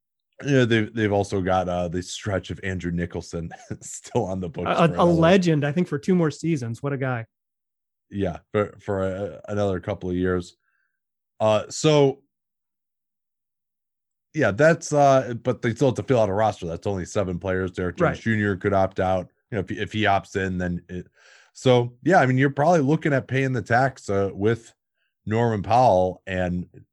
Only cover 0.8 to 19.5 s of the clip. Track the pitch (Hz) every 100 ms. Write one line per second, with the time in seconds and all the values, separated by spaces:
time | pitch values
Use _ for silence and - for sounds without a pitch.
0.8 | 107 113 107 101 98 101 92 92 90 87
1.8 | 90 90 90 - 110 95 - 90 98 92
2.8 | 87 85 85 87 - 85 82 - - 110
3.8 | - - - 123 95 95 87 - 175 175
4.8 | 170 - 175 165 165 196 175 156 143 156
5.8 | 180 147 - 180 160 - 160 156 117 117
6.8 | 143 135 131 120 113 _ _ _ _ _
7.8 | _ _ _ 101 95 82 _ 107 98 -
8.8 | - 98 95 92 98 76 - 104 101 92
9.8 | 107 95 92 90 92 90 90 _ _ _
10.8 | _ _ _ _ _ - 110 107 - -
11.8 | 156 151 139 - _ _ _ _ _ _
12.8 | _ _ _ _ _ _ _ _ _ _
13.8 | _ _ _ _ _ 156 113 98 156 165
14.8 | - 147 139 135 120 120 131 117 123 110
15.8 | 139 110 98 127 107 95 107 101 85 82
16.8 | 104 95 85 107 92 87 95 92 92 92
17.8 | 90 - 160 131 117 110 104 92 101 98
18.8 | 95 98 92 92 87 _ -